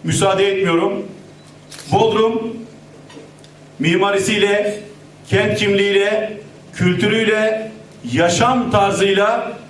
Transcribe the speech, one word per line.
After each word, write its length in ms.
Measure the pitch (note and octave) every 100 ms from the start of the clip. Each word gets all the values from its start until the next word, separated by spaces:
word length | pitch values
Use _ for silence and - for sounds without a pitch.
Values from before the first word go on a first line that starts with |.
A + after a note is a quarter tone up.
müsaade 440 | D#3+ E3 F#3+ F#3+ G3
etmiyorum. 420 | F#3+ E3+ E3 - - - - - - - - - - -
Bodrum 500 | G3 A3+ G#3+ A3+ A3+ A3+ - - - - - - - - - - - - -
mimarisiyle, 1000 | D#3 E3+ G3+ G3+ F#3+ G#3 G3+ G3+ G#3 G#3 - - - - -
kent 280 | - G#3+ -
kimliğiyle, 760 | G#3 G3 G3+ G3 G3+ G#3+ G#3+ - - - -
kültürüyle, 960 | - F3+ F3+ G#3 A3 A3 G#3+ A3 A3 - - - - A#3+
yaşam 600 | D3 E3+ - A#3 B3+ -
tarzıyla 800 | G#3 G3 F3+ G3 G3 G#3 A#3 - -